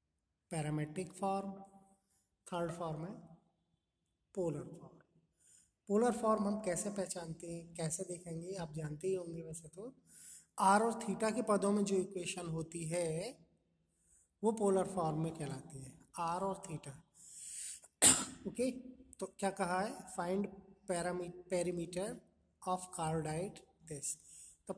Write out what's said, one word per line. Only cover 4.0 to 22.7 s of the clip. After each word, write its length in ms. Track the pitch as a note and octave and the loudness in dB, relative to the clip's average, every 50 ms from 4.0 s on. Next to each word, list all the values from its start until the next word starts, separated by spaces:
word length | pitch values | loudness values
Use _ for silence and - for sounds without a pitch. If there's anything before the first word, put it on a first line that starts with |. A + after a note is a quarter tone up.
| _ _ _ _ _ _ - | _ _ _ _ _ _ -4
polar 280 | G3 F3 E3 D3 C#3+ C3+ - | 0 0 0 0 -2 -6 -8
form। 240 | - - - - - - - _ _ _ _ _ _ _ _ - - - _ _ _ _ _ - | -12 -14 -16 -18 -20 -20 -20 _ _ _ _ _ _ _ _ -20 -20 -20 _ _ _ _ _ 2
polar 220 | G3+ G#3+ A#3+ B3 | 4 4 6 4
form 320 | G#3 - A3 A3 A3 G#3 G3+ | 4 4 4 4 4 4 4
हम 160 | G3+ G#3 - | 2 0 0
कैसे 280 | - F#3 E3+ - - G3+ | 0 0 0 0 0 -2
पहचानते 580 | G3+ G3+ F3+ F3 - F3+ E3+ E3 D#3 - F3 | -2 -2 -4 -4 -4 -6 -6 -6 -8 -8 -8
हैं, 260 | E3+ E3+ E3+ E3+ E3+ E3+ | -8 -8 -8 -10 -10 -6
कैसे 280 | E3+ E3 D#3 - F#3+ F#3+ | -4 -2 -2 -2 -2 -4
देखेंगे, 520 | F3 F3 E3+ F3+ E3+ E3 E3 E3+ F3+ G3 | -6 -6 -8 -8 -8 -8 -6 -6 -6 -6
आप 180 | F#3 E3 D#3 D3+ | -6 -6 -6 -4
जानते 340 | D#3+ D#3 D3 D3+ D3+ F3+ | -4 -4 -4 -4 -2 0
ही 60 | F#3+ F#3+ | 0 0
होंगे 300 | F3+ F3 E3+ E3 E3 D#3+ | 0 -2 -4 -6 -8 -8
वैसे 240 | D#3+ D#3+ E3 E3 | -8 -10 -12 -12
तो। 260 | D#3 - F#3 A3 C4 - - _ - - - - - - - - _ _ - | -14 -12 -12 -12 -12 -12 -16 _ -20 -20 -20 -20 -20 -20 -20 -20 _ _ 4
R 240 | G#3 F#3+ G3 G#3+ A3+ | 8 8 8 8 6
और 160 | A#3 A3 A3+ - | 4 2 0 -2
theta 260 | G3+ F#3 - A3 A3 | -2 0 2 2 2
के 120 | G#3+ B3 | 2 2
पदों 300 | A3 G#3+ G#3 F#3+ F#3+ G3+ | 4 4 4 6 6 4
में 120 | G#3 G#3 G3+ | 4 4 4
जो 120 | G3+ G3 | 4 4
equation 520 | F#3 - - - F3+ E3+ D3+ - F3+ E3+ E3+ | 2 2 0 -4 -6 -6 -4 -4 -4 -4 -2
होती 340 | D#3+ D#3+ D#3+ E3 E3 E3+ E3 D#3 | -2 -2 -4 -4 -6 -6 -4 0
है 480 | E3 F3+ E3+ D#3+ D#3+ E3 G3+ B3 - - - - _ _ _ _ _ _ _ _ _ _ _ _ _ - _ _ _ _ G3+ | 0 2 2 2 0 0 -2 -4 -8 -12 -18 -20 _ _ _ _ _ _ _ _ _ _ _ _ _ -20 _ _ _ _ 2
वो 80 | A3+ | 2
polar 360 | G#3+ A3+ G#3 G3 F#3+ F#3+ F3 - F#3+ | 4 6 6 6 6 6 4 2 2
form 260 | F#3+ D#3+ D#3+ D3+ D#3+ D#3+ | 2 2 2 2 2 0
में 100 | E3 D#3+ | 0 -2
कहलाती 500 | - D3+ C3+ - - - - - C3+ C3 | -2 -4 -4 -4 -6 -8 -10 -12 -12 -12
है, 80 | - - - - - - F3 | -12 -14 -18 -20 -12 -6 -2
R 220 | E3+ E3 E3+ F#3 | -2 0 0 0
और 200 | G3 G3 F#3 - - - | 0 0 -2 -2 -4 -6
theta। 220 | D#3+ D3 - C#3 C3 - - _ _ - - - - - - - - - - - - - - - _ _ - | -8 -6 -6 -10 -14 -14 -18 _ _ -20 -20 -18 -16 -14 -12 -10 -10 -8 -8 -8 -10 -12 -16 -20 _ _ 8
<coughs> 420 | - - - - - - - - | 8 8 6 2 -6 -10 -8 -8
ओके, 220 | - - A#3 B3 B3+ - - - - - - - - - - | -4 0 2 2 2 0 -2 -8 -14 -16 -18 -20 -20 -10 -8
तो 60 | F#3+ - - - | -8 -8 -2 0
क्या 100 | G3 F#3+ | 0 0
कहा 280 | F#3+ - F#3+ E3+ F3+ F#3 | 2 2 2 2 2 2
है, 120 | G3 A#3+ C#4 - - - - | 2 0 -2 -6 -10 -8 -4
find 320 | - F3 F3 F#3+ G3+ G3+ - - - - - - - _ - | -2 0 2 2 0 0 -2 -6 -10 -16 -18 -20 -8 _ -2
paramet-, 540 | F3+ E3+ E3+ F3+ F3+ F3+ F3 F3 F3 - - - | 0 0 2 0 0 -2 -4 -6 -8 -12 -4 0
perimeter 580 | F#3+ F3 E3+ F3+ F3 F3 E3 E3 - F3 G3 A3+ B3+ - - _ _ _ _ _ _ _ | 0 2 2 2 0 -2 -2 -4 -4 -4 -4 -4 -6 -10 -14 _ _ _ _ _ _ _
of 280 | - F#3+ | -2 0